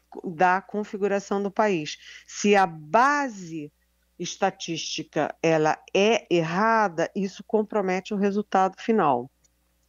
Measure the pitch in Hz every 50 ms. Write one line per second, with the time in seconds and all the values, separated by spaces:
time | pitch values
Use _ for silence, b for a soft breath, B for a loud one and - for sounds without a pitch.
0 | _ _ - - - 196 170 151 185 180 180 190 190 - - 208 208 - - 196
1 | 196 202 196 202 190 - 208 196 202 202 185 - 220 214 196 160 151 147 - -
2 | B B B B B B - - - 202 202 196 190 180 165 160 151 151 160 220
3 | 247 277 294 294 285 269 214 196 185 165 160 165 147 151 _ _ _ _ _ _
4 | _ _ _ - 175 170 - - 202 190 185 - - - 165 151 - - - -
5 | 147 - - 170 147 - - _ - 165 160 160 156 156 - - _ - - 185
6 | 196 214 233 - - - 175 170 165 160 170 180 214 226 226 220 214 196 165 156
7 | 165 - - 202 190 196 - - 202 - - 214 214 - - 214 190 185 185 185
8 | 190 - 214 196 196 202 196 208 208 - - 190 190 190 185 - - - 226 214
9 | 175 147 135 120 123 135 _ _ _ _ _ _ _ _ _ _ _